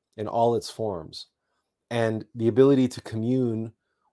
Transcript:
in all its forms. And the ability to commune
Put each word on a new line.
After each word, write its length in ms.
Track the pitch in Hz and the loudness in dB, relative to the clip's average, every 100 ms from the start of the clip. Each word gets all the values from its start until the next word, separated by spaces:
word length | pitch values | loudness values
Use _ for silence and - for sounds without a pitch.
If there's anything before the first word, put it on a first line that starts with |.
| _ - | _ -10
in 120 | 104 | -6
all 280 | 117 117 117 | 0 2 0
its 140 | - | -4
forms. 580 | - 110 90 80 - - _ _ _ _ _ - | -6 -6 -6 -10 -16 -20 _ _ _ _ _ -8
And 340 | 120 113 110 107 120 | -2 -2 -2 -8 -4
the 120 | 113 | 2
ability 400 | 113 135 135 127 | 6 6 6 2
to 120 | - | -2
commune 720 | - 110 113 131 123 110 113 - _ _ _ | -10 -6 -2 0 -2 -4 -8 -14 _ _ _